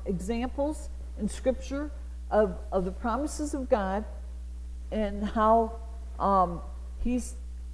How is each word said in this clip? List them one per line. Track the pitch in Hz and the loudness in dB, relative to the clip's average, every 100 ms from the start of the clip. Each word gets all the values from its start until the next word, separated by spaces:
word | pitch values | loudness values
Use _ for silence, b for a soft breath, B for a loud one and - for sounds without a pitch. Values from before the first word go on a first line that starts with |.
examples | - 180 180 233 254 - 285 302 - - - - | -2 -2 0 0 0 0 0 0 -6 -8 -8 -4
in | 208 | -4
Scripture | - 262 254 - 277 294 - B B - | 0 0 0 0 -4 -4 -6 B B 2
of, | 202 208 175 - | 4 4 2 -2
of | 190 | 0
the | 185 | 0
promises | 190 240 226 302 - 302 | -2 -2 0 -2 -2 -2
of | 285 254 | -2 2
God | 226 190 196 220 - - - - - - - - | 4 4 0 -2 -8 -8 -8 -8 -8 -8 -8 -4
and | 220 208 202 | 0 0 0
how, | 202 233 220 226 226 - - - - - | 0 4 6 8 6 -2 -8 -8 -8 0
um, | 196 196 180 165 - - - - | 4 6 6 2 -6 -8 -8 0
he's, | 233 247 - - - - - | 2 2 0 -6 -8 -8 -8